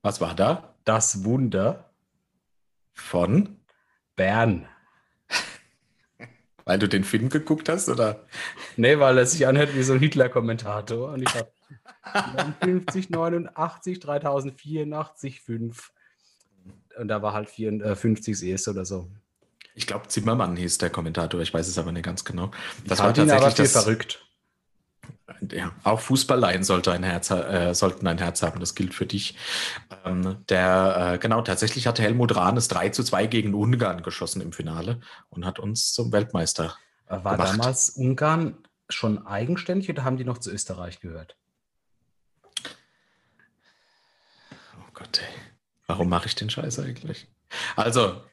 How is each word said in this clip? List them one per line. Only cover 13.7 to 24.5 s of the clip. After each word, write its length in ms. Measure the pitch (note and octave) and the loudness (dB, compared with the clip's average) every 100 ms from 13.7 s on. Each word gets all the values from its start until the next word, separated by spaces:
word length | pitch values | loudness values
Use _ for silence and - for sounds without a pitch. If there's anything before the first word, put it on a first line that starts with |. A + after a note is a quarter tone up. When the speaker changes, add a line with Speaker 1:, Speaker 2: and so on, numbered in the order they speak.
| - F#3 F3+ | -4 -8 -8
Speaker 2:
dreitausendvierundachtzig, 1400 | D3 C#3+ D3 C#3 C3+ C3 D3 D#3 D3+ D3+ D3+ - C#3 - | -4 -2 0 -2 -2 -10 -8 -6 -4 -6 -8 -10 -12 -12
fünf. 500 | - A2+ A#2 A#2 - _ _ _ _ _ _ _ F#2 - _ - | -8 -6 -6 -10 -20 _ _ _ _ _ _ _ -20 -20 _ -12
Und 100 | G#2+ | -4
da 140 | G#2+ | -2
war 100 | G#2 | -2
halt 160 | G#2 G#2 | -4 -8
vier-, 320 | - A2 G#2+ | -6 -4 -2
äh, 140 | G#2 G2+ | -2 0
fünfzig 400 | A2+ A2 - G2 | 2 0 -2 -6
das 60 | |
erste 280 | F2 F#2 - | -4 -4 -4
oder 140 | F#2+ | -6
so. 260 | F#2 F#2+ F2 G2+ _ _ _ _ - | -6 -8 -10 -18 _ _ _ _ -20
Speaker 1:
Ich 120 | - - | -10 -8
glaub, 240 | B2 - | -8 -4
Zimmermann 460 | - G#2+ A2+ F#2 F2 | -2 0 2 0 -2
hieß 220 | F2 - | -2 0
der 120 | F2 | -2
Kommentator, 500 | F2+ D#2+ E2 E2 F2 | -2 -4 -2 -2 -2
ich 140 | E2 | -2
weiß 140 | E2 E2+ | -2 -2
es 100 | F2 | -4
aber 140 | E2+ | -4
nicht 120 | E2+ | -4
ganz 200 | E2+ F2+ | -6 -6
genau. 260 | - F2+ F#2+ - - - | -6 -6 -6 -8 -14 -12
Das 140 | - - | -4 2
Speaker 2:
Ich 60 | |
Speaker 1:
war 20 | G2 | 4
Speaker 2:
fand 120 | A#2+ | 6
ihn 120 | D3+ | 8
aber 100 | C3+ | 8
Speaker 1:
tatsächlich 160 | C3+ C3 | 6 6
Speaker 2:
viel 180 | C#3 | 6
Speaker 1:
das 80 | B2 | 6
Speaker 2:
verrückt. 420 | G#2 A2 - - _ _ _ | 4 0 -2 -12 _ _ _